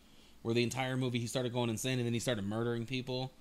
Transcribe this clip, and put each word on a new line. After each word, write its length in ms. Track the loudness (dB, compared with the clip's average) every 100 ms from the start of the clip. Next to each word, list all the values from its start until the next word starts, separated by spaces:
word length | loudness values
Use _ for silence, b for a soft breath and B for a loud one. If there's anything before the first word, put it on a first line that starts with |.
| b b b b
Where 120 | 0
the 80 | 4
entire 360 | 4 2 0 0
movie 220 | 0 0
he 80 | 0
started 260 | -2 0
going 160 | 0 0
insane 300 | 0 0 0
and 60 | 2
then 80 |
he 60 | 0
started 240 | 0 -2
murdering 420 | 0 -2 0 -2 -2
people? 460 | -4 -4 -4 -4 -10